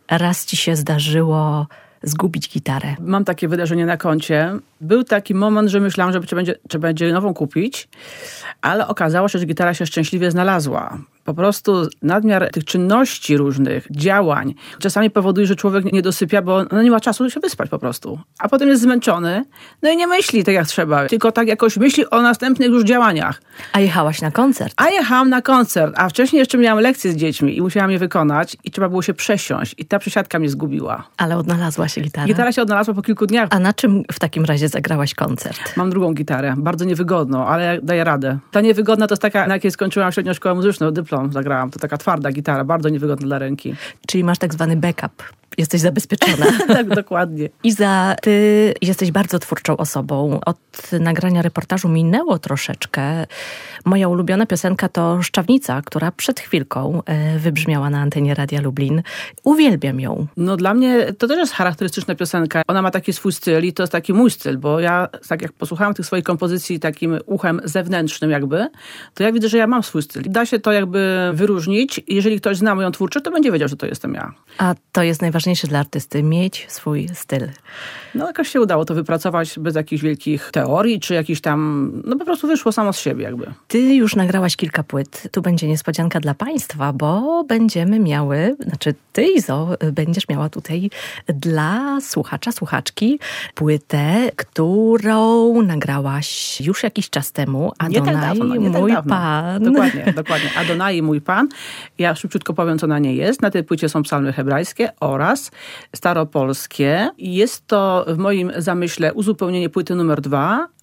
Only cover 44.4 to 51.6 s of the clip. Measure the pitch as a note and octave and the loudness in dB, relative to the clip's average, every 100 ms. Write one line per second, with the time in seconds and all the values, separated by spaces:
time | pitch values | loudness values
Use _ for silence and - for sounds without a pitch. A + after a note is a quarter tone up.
44.4 | F3 D#3+ E3 E3 F3 - - - - _ | -2 -2 0 2 0 -2 -8 -12 -20 _
45.4 | _ - D#3+ F3 E3+ C#3 - G#3 - - | _ -4 0 2 2 0 -2 2 2 4
46.4 | G#4 A#3 E4 A3 G#3+ G#3 G3+ F3 F3+ D#3 | 4 4 4 4 4 0 0 -2 -2 -4
47.4 | D3+ _ A3+ G#3 G3+ F#3+ F#3 G3 G#3+ G#3 | -8 _ 0 2 2 4 2 0 2 4
48.4 | G#3 G#3 G#3+ - F3+ F#3 F#3 F#3+ G#3 F3 | 6 6 4 2 -2 0 0 0 0 -2
49.4 | - - - D3+ D#3 C#3 C#3 C#3 D3 - | -2 -6 -2 -2 -2 -4 -2 -2 0 0
50.4 | - - _ - - F3 E3 E3 F3+ F3 | -2 -4 _ -18 -6 -2 0 0 2 2
51.4 | E3+ - | 0 -2